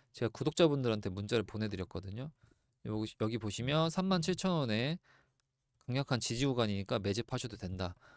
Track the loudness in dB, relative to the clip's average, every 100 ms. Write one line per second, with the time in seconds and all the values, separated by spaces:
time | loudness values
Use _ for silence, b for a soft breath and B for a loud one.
0 | b -4 -4 0 -2 4 4 6 2 0
1 | -2 -4 0 0 0 -2 -4 -2 -6 -6
2 | -8 -10 -10 -12 b b _ _ -6 -4
3 | -4 -2 -2 -2 -4 -4 0 2 2 0
4 | 2 2 0 0 2 2 2 2 2 -2
5 | b b b b _ _ _ _ -4 -2
6 | 0 0 0 2 2 4 2 2 0 0
7 | 0 0 -2 -4 -6 -8 -6 -4 -4 -6
8 | B